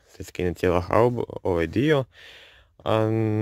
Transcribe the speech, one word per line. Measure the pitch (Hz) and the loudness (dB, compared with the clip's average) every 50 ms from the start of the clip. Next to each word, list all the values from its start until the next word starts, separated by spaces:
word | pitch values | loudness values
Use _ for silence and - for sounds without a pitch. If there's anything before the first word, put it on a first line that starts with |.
| _ _ | _ _
se | - - 87 | -18 -16 -16
skine | - - - 87 90 85 | -12 -6 -4 -4 -4 -2
cijela | - - 92 87 90 | 0 0 2 2 2
hauba, | 87 87 - 98 117 123 123 113 - - - - - | 0 2 2 4 4 4 2 -2 -6 -8 -10 -6 -4
ovaj | - 90 85 82 82 | -2 0 0 -2 0
dio. | 85 98 127 156 156 139 131 - _ - - - - - - - - - _ _ _ - | 0 0 0 2 2 0 0 -4 _ -18 -20 -20 -20 -20 -20 -20 -20 -20 _ _ _ -10
A | - - 107 110 110 110 110 113 110 110 107 107 | -2 0 0 2 2 2 0 0 0 0 0 0